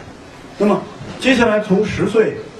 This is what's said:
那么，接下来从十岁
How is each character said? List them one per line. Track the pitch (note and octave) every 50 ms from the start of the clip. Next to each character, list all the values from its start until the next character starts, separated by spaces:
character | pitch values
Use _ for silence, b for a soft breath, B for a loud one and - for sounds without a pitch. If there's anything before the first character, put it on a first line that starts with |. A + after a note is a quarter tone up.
| - - - - - - - - - - - -
那 | G3+
么， | G#3 G3 - - - - - - - - -
接 | - B3+ C4
下 | A3+ A#3
来 | G#3+ G#3 G#3
从 | - - F#3 G3+ G#3+
十 | E3+ - - F3+
岁 | G3+ G#3+ A3 G3+ - - - - - -